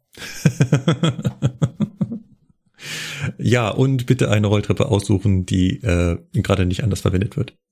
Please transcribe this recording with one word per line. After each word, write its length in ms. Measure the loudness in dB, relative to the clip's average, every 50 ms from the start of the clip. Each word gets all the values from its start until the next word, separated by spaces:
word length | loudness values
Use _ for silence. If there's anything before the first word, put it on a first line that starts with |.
| _ _ -18
<laughs> 1200 | -16 -16 -14 -8 0 0 0 2 2 0 2 2 0 0 0 -2 0 0 -2 -2 -2 -6 -6 -6 -2 -4 -4 -2 -2 -4 -4 -2 -4 -6 -6 -4 -6 -6 -6 -6 -14 -14 _ -20 _ _ _ _ _ _ _ _ -18 -14 -12 -12 -10 -10 -10 -8 -6 -8 -8 -6
Ja, 320 | -2 0 0 2 2 0 0
und 360 | 0 2 2 2 2 0 0
bitte 240 | 0 0 2 2 2
eine 180 | 2 2 4
Rolltreppe 400 | 2 2 0 0 0 0 0 2
aussuchen, 580 | 2 2 0 2 0 0 2 2 2 2 2 2
die, 360 | 0 2 2 2 2 0 -2
äh, 380 | 0 0 2 2 2 2 0 -2 -6 _ -2
gerade 320 | -2 0 2 2 2 2
nicht 180 | 0 0 -2 -2
anders 180 | -2 -2 0
verwendet 340 | 0 0 0 0 -2 -2 -4
wird. 220 | -6 -6 -6 _ _ _ _